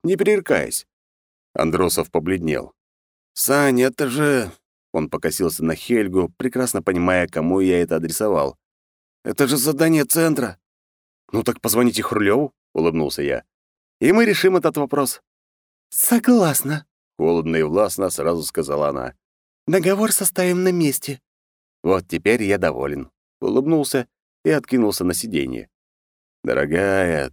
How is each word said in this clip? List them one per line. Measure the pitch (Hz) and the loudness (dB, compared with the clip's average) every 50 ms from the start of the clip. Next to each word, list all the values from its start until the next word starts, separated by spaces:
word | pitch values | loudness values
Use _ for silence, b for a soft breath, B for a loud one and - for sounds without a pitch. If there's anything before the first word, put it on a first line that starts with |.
| - | -2
не | 170 190 | -2 0
пререкаясь». | 175 190 190 214 202 - - 135 87 67 - - - - _ _ _ _ _ _ _ _ _ _ _ _ _ _ | 2 2 2 2 2 2 0 0 0 0 -4 -6 -10 -10 _ _ _ _ _ _ _ _ _ _ _ _ _ _
Андросов | - 78 82 80 90 92 85 - 87 78 - | -2 0 0 2 2 2 2 0 -2 -4 -2
побледнел. | - 82 78 87 95 90 82 78 73 60 - - _ _ _ _ _ _ _ _ _ _ _ _ _ | -4 -2 -2 0 -2 -2 -2 -2 -4 -4 -6 -10 _ _ _ _ _ _ _ _ _ _ _ _ _
«Сань, | - - - 139 143 143 135 127 123 | -6 0 2 2 4 4 4 4 4
это | 127 131 123 - 147 | 2 2 2 -2 -4
же...» | 131 120 147 151 147 143 127 110 87 - _ _ _ _ _ _ _ - | -2 0 0 0 2 2 0 -2 -4 -10 _ _ _ _ _ _ _ -4
Он | 80 78 76 | -4 -4 -4
покосился | - 76 - 82 - - 95 82 80 - 80 | -6 -4 -4 -4 -2 0 -2 -2 -2 -2 -2
на | 80 82 | -2 -2
Хельгу, | - - - 120 113 104 95 90 92 87 80 - | -4 -2 -2 0 0 0 0 0 0 0 -2 -4
прекрасно | _ 123 127 - 127 127 123 - 98 - | _ -6 -4 -2 -2 -2 -2 -4 -2 -2
понимая, | - 92 87 87 90 92 90 87 | 0 0 2 2 2 2 2 0
кому | 82 - 80 78 85 92 95 | 0 -2 -2 0 0 2 2
я | 95 92 90 87 | 4 4 4 2
это | 87 85 85 | 2 0 0
адресовал. | 80 82 80 80 - 107 107 95 78 71 67 - _ _ _ _ _ _ _ _ _ _ _ _ _ _ | -2 -2 -4 -4 -2 0 0 2 0 0 -2 -4 _ _ _ _ _ _ _ _ _ _ _ _ _ _
«Это | - - - 143 | -8 0 0 0
же | 123 143 | 2 2
задание | 139 120 151 151 135 160 165 160 156 143 | 0 0 -2 0 2 2 4 4 2 2
центра». | - - 165 165 160 151 139 123 101 90 - _ _ _ _ _ _ _ _ _ _ _ _ _ _ | 0 0 2 2 2 2 0 -2 -6 -8 -14 _ _ _ _ _ _ _ _ _ _ _ _ _ _
«Ну | - 110 113 | -4 -2 -2
так | - 117 - | -2 -4 -4
позвоните | - 120 107 113 123 120 98 110 101 | -4 -2 2 2 2 2 2 -2 -4
Хрулеву», | - 110 107 104 98 104 135 151 135 - _ _ _ _ | -2 -2 0 2 2 2 2 0 -2 -6 _ _ _ _
улыбнулся | - 82 85 80 82 76 69 - - | 0 0 0 0 0 -2 -2 -4 -4
я. | 73 69 65 60 - _ _ _ _ _ _ _ _ _ _ _ | -4 -4 -4 -4 -6 _ _ _ _ _ _ _ _ _ _ _
«И | - 143 | 2 4
мы | 190 226 233 | 4 4 4
решим | 220 196 - - 190 190 | 2 2 2 2 4 2
этот | 175 160 160 151 | 4 2 0 0
вопрос». | 151 143 131 - 147 139 120 - - _ _ _ _ _ _ _ _ _ _ _ _ _ _ | 0 -2 -2 0 0 0 -2 -4 -10 _ _ _ _ _ _ _ _ _ _ _ _ _ _
«Согласна», | - - - - 240 233 - 254 247 233 185 160 135 - - 135 151 151 - _ _ _ _ _ _ | -4 -2 0 2 2 2 4 4 4 6 4 2 0 -2 -2 -4 -6 -6 -8 _ _ _ _ _ _
холодно | - 78 82 85 82 78 82 82 | -2 0 2 2 2 0 0 0
и | 82 78 | 0 0
властно | 76 80 98 107 92 - - 98 90 | 0 2 0 0 0 0 -4 -4 -4
сразу | - - 76 82 85 82 76 | -4 -2 -2 -2 -2 -2 -4
сказала | - - - 76 69 73 73 73 73 | -4 -4 -4 -4 -2 -2 0 0 -2
она. | 69 65 62 64 - _ _ _ _ _ _ _ _ _ _ | -2 -4 -8 -10 -12 _ _ _ _ _ _ _ _ _ _
«Договор | - 165 190 170 185 196 196 220 226 | -6 -6 -2 -2 -2 0 0 -2 -2
составим | 208 - 202 185 - - 180 180 180 180 185 | -2 -2 -2 -4 -2 -2 -2 -2 -2 0 0
на | 185 | 0
месте». | 180 175 160 143 131 - - - 139 131 _ _ _ _ _ _ _ _ _ _ _ _ - | 0 0 0 0 -2 -4 -8 -10 -12 -14 _ _ _ _ _ _ _ _ _ _ _ _ -2
«Вот | 82 95 92 90 | 0 0 0 -2
теперь | - 85 78 - 101 113 120 107 | -4 -6 -2 0 0 0 2 2
я | 98 101 | 0 0
доволен», | 95 90 82 65 60 67 71 73 69 64 - _ _ _ _ _ _ | 0 0 -2 -2 -2 -6 -6 -6 -8 -10 -14 _ _ _ _ _ _
улыбнулся | - - 107 127 135 151 165 156 143 - - 135 120 - _ _ _ _ _ _ _ | -4 0 0 0 2 2 0 0 0 0 -2 -4 -4 -6 _ _ _ _ _ _ _
и | 156 | 0
откинулся | 156 143 - - 131 123 113 104 98 - 90 | 0 0 0 0 2 2 2 2 0 0 -2
на | 90 87 | -2 -2
сиденье. | - - - - 73 67 64 64 57 52 _ _ _ _ _ _ _ _ _ _ _ _ _ _ _ - | -2 -6 -4 -4 -4 -4 -4 -8 -10 -12 _ _ _ _ _ _ _ _ _ _ _ _ _ _ _ -6
«Дорогая, | - 62 65 73 73 76 87 98 98 98 95 92 87 82 76 69 65 | -2 -2 -2 0 0 0 0 0 0 0 0 0 0 0 -2 -4 -6